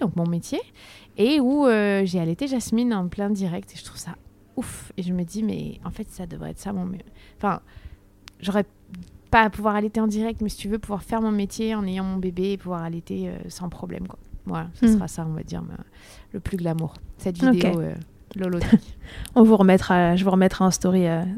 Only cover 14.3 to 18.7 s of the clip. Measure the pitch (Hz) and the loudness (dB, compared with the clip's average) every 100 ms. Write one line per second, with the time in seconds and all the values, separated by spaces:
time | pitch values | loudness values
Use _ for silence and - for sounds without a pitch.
14.3 | - 190 165 165 - 233 214 180 - 160 | -14 -8 -8 -8 2 4 4 0 -6 -6
15.3 | 156 156 - - - - - - - - | -6 -8 -10 -10 -14 -16 -20 -20 -20 -14
16.3 | 202 - 190 170 160 160 - - - 190 | -10 -8 -4 -4 -2 -4 -8 -18 -8 -6
17.3 | 175 262 196 175 170 156 165 - - - | 2 4 4 4 0 -4 -8 -12 -20 -14
18.3 | 190 185 175 - | -6 -4 -2 6